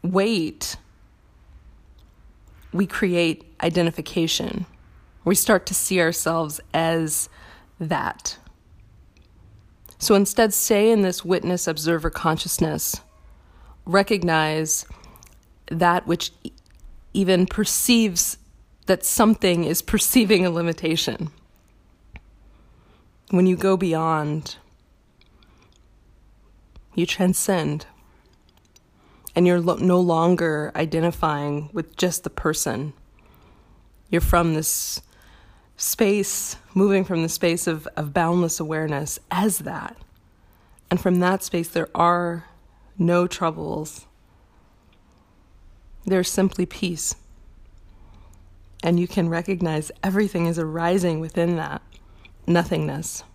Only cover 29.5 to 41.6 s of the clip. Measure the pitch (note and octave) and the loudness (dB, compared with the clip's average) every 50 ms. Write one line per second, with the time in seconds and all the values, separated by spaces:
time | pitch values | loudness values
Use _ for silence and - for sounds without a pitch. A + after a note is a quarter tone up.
29.5 | F3+ F3 E3 F3+ F3 - - F#3 F3+ F3+ F3+ F3 E3 D#3+ E3 F3 F3+ E3+ E3+ D#3+ | 4 4 2 0 0 2 2 4 4 4 4 2 2 2 4 4 4 2 2 0
30.5 | D#3 D3+ D3+ - - - D#3+ D#3 D#3+ E3 D#3+ F3 E3 - - D#3 D3+ C#3+ D3 D3 | 0 -2 -4 -6 -4 -4 -4 -2 0 0 0 -2 -2 0 -2 -2 -2 -2 -4 -4
31.5 | D3 D3 D3+ D3+ - G3 D#3 - - - - F3+ D#3+ - - - - - - E3 | -4 -6 -6 -8 -8 -10 -10 -8 -4 -2 -2 -2 -2 -4 -8 -8 -10 -4 -2 -2
32.5 | D#3 - - - A2+ A#2 C#3+ D3+ - - - _ _ _ _ _ _ _ _ - | -2 -2 -4 -4 -4 -4 -6 -8 -12 -16 -20 _ _ _ _ _ _ _ _ -20
33.5 | - _ _ _ - _ _ _ _ _ _ _ - E3+ - - - F3 E3+ E3 | -20 _ _ _ -20 _ _ _ _ _ _ _ -2 0 2 4 4 4 4 4
34.5 | D#3+ D#3 D#3+ - - - - - - - - _ _ _ - - - - - - | 0 0 -2 -2 -4 -4 -6 -8 -10 -10 -12 _ _ _ -20 -20 -20 -20 -20 -20
35.5 | - - _ _ _ - - - - - A3+ G3 G3+ G#3 G3 - - - - - | -20 -20 _ _ _ -8 -6 -6 0 0 2 2 2 0 -2 -2 -4 -6 -6 -8
36.5 | - - - - - F#3+ G3 G#3 G3 F#3+ F#3+ F#3 F#3 E3 E3 E3 - - - E3+ | -12 -14 -18 -4 0 2 4 4 4 2 0 0 -2 -2 -2 -2 -2 -2 0 0
37.5 | E3 E3+ - F3 D#3+ D#3 D#3 - - - D3+ D3 C#3+ - E3+ E3 E3+ F3+ E3+ E3 | 0 0 -2 -4 -4 -4 -8 -10 -8 -8 -8 -4 0 0 0 2 2 2 0 0
38.5 | - - E3 D#3 D#3+ D#3 D#3 D#3 D3+ C#3 D3+ D3 - - _ _ E3+ F3+ G3+ A3 | -2 -4 -6 -4 -4 -4 -2 -2 -4 -4 -6 -8 -10 -12 _ _ -2 0 0 0
39.5 | F#3 - D3+ - E3 D#3 - - - - - - _ _ _ _ _ _ _ _ | 0 -2 -6 -8 -10 -10 -12 -14 -16 -18 -20 -20 _ _ _ _ _ _ _ _
40.5 | _ _ _ _ - _ _ _ F3 F3+ - F#3 F3+ F3+ F3+ F3+ F#3+ F#3 - - | _ _ _ _ -20 _ _ _ -2 0 2 2 2 4 4 2 0 0 -4 -4
41.5 | - E3+ | -4 -4